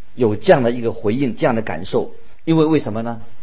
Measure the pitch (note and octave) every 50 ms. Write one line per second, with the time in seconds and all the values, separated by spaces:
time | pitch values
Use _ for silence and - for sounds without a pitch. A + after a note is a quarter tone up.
0 | - - - A#2 B2 G#2+ G#2 G#2 - F#3 E3+ C#3+ A#2 A#2 B2 B2 A2+ A2+ G#2 -
1 | G2 G#2 A#2 C3+ C#3+ A#2+ G2 - G#2 - A2+ A2+ G#2 G2+ F2 D#2+ F2+ - - A2+
2 | F2+ - - - - - - - - D#3+ D#3+ D#3+ D#3 D#3 D#3+ C#3 - A#2+ G#2 A2+
3 | A#2 A#2 A#2 A2+ - - - -